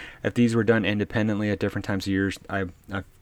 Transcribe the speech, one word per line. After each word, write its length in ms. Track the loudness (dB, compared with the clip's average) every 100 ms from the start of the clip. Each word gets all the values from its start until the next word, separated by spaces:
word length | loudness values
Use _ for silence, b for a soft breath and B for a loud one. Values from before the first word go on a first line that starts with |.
| B B
If 100 | -2
these 220 | 2 4 4
were 100 | 4
done 180 | 4
independently 680 | 2 0 -2 0 0 0 0
at 80 | 0
different 260 | -2 -4 -4
times 200 | -4 0
of 60 |
years, 260 | 0 0 -2 -6
I, 160 | -6 -6 -8 -10
I, 120 | -8 -8 -16